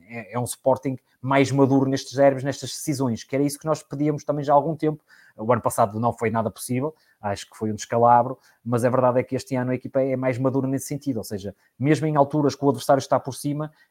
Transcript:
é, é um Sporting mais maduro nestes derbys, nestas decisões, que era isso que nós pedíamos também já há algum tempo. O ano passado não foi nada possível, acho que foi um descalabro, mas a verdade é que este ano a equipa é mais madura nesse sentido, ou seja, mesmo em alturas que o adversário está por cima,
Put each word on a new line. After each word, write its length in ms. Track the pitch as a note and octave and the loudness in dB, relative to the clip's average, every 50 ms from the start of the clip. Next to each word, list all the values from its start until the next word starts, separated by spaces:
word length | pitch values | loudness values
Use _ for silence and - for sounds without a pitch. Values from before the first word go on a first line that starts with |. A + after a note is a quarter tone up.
| E2+ G#2+ | -18 -14
é, 240 | A#2 A#2 A2 F2+ A2 | -12 -12 -10 -8 -6
é 40 | B2 | -6
um 60 | B2 | -6
Sporting 540 | A2+ - - - C3 B2+ B2+ - C#3+ C3 - _ _ _ _ | -6 -6 -2 2 2 2 2 -2 -6 -8 -8 _ _ _ _
mais 280 | - C3 C#3 C#3 C3+ - | -4 0 2 4 4 4
maduro 380 | C3 C#3 C#3 B2+ C#3 C3+ C3+ C3 | 4 4 4 6 4 2 2 2
nestes 240 | C3+ C3+ - - | -2 -4 -6 -4
derbys, 320 | B2 C3+ C#3 C#3 C3+ B2+ B2+ | 0 4 4 4 4 2 -4
nestas 240 | C#3+ C3 - - B2 | -6 -6 -6 -10 -12
decisões, 560 | - - - D#3 C#3+ B2 C#3 B2 A2+ G#2+ - | -10 -8 -6 -6 -4 -2 -2 -2 -2 -4 -6
que 100 | - C3+ | -6 -2
era 80 | C3+ | -2
isso 160 | C#3+ D3 C#3+ - | -2 -2 -2 -4
que 60 | - | -4
nós 180 | D#3 D3+ D3+ | -4 -4 -4
pedíamos 420 | - - D3 C#3 D3 D3+ D3 C#3+ - | -6 -10 -6 -2 -2 -2 -2 -4 -4
também 200 | - C#3+ D3 C#3 | -6 -4 -2 2
já 80 | C#3 | 4
há 40 | C#3+ | 4
algum 200 | C#3+ C#3 E3 D#3 | 4 4 2 -4
tempo. 260 | - D#3 D3+ D3+ D3+ _ _ - _ _ _ _ - | -2 -2 -2 -2 -4 _ _ -20 _ _ _ _ -6
O 120 | A2+ A2 | 0 2
ano 120 | B2 A2 | 2 2
passado 360 | - B2 - - A#2 G#2 G#2+ A2 | 2 -2 2 2 0 0 0 -2
não 140 | A#2+ A#2+ | -2 -2
foi 160 | A2 - A#2 A2 | -2 0 -2 -2
nada 220 | A2+ A2+ G#2+ G#2+ | 0 0 -2 -2
possível, 440 | - - - - B2 B2+ C3+ D#3 - _ _ _ _ _ | -6 -8 -6 -4 -4 -2 -4 -4 -8 _ _ _ _ _
acho 300 | - G2+ G2+ - - _ | -6 -6 -6 -6 -10 _
que 80 | - | -10
foi 160 | - A2+ G#2+ | -8 -6 -6
um 20 | G#2+ | -6
descalabro, 640 | G#2+ - - B2 A#2 A#2 A#2+ A#2+ A#2+ A#2+ - C3 _ _ _ _ _ | -6 -6 -2 2 4 6 6 6 6 4 0 -4 _ _ _ _ _
mas 220 | - A#2 B2 A#2 A#2+ | -6 -2 -2 2 2
a 60 | B2 | 2
verdade 280 | A#2+ C3 B2+ B2 A#2+ B2+ | 2 4 2 4 2 2
é 40 | |
que 120 | B2 - C3 | 0 -2 -4
este 220 | B2 - - C3 | -6 -4 -4 -4
ano 140 | B2+ B2 B2+ | -4 -2 -2
a 40 | B2+ | -4
equipa 280 | B2+ - - - C3+ | -4 -4 -4 -2 -2
é 140 | C3 C3+ C3 | 0 0 -2
mais 200 | C3 C3 C3 B2+ | -2 -2 -2 -2
madura 320 | A#2 C3+ C3+ B2+ C3+ C3 C3+ | 0 0 0 0 0 -2 -2
nesse 180 | C3+ C3 - | -4 -4 -6
sentido, 300 | - D3 C#3 - C#3 B2 | -6 -8 -6 -4 -4 -4
ou 80 | A2 F#2+ | -4 -6
seja, 300 | - A2 F#2+ F#2+ G2+ - _ _ _ _ - | -8 -10 -8 -8 -10 -12 _ _ _ _ -2
mesmo 280 | B2 D3 D#3 B2+ D#3 | 2 2 2 2 2
em 100 | D#3 D3+ | 0 2
alturas 380 | C#3+ C#3+ C#3+ - D3+ C#3+ C3+ - | 2 2 2 2 2 2 0 0
que 80 | - | 2
o 60 | C#3 C#3+ | 0 0
adversário 320 | C3+ B2 - - C#3+ C3+ | 0 0 2 2 2 2
está 180 | B2+ - C#3 B2+ | 2 0 -2 -2
por 160 | - C3+ B2 | -2 -4 -10
cima, 380 | - - D3 C#3+ D3 D3+ D3+ _ _ _ _ | -8 -6 -6 -6 -6 -8 -10 _ _ _ _